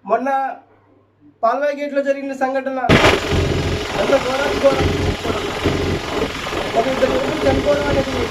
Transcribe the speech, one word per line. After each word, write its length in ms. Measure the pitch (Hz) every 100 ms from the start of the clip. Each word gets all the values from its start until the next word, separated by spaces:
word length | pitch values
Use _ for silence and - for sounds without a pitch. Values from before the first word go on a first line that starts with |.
| 190
మొన్న 240 | 226 262 269 269 - - _ _ _ _ _ - _
పాల్వాయి 340 | 226 262 294 285
గేట్లో 240 | 285 277 277
జరిగిన 260 | 277 277 262
సంఘటన 360 | 262 269 262 262 247 269 - - - - - - - - - -
ఎంత 120 | 208 277 254
ఘోరాతి 340 | 262 285 269
ఘోరం. 240 | 277 269 - - - - - - - - - - 90 92 - - - - - - - -
ఒక 80 | 269
ఇద్దరు 200 | 262 - 262
యువకులు 280 | 269 311 285
చనిపోవడం 400 | 269 277 285 285
అనేది 260 | 277 262 254 320